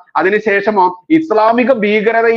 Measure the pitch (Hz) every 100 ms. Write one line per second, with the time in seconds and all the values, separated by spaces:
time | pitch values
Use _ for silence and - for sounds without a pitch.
0 | - 143 175 208 214 202 202 208 180 -
1 | - 320 320 214 220 233 240 247 202 214
2 | 208 226 226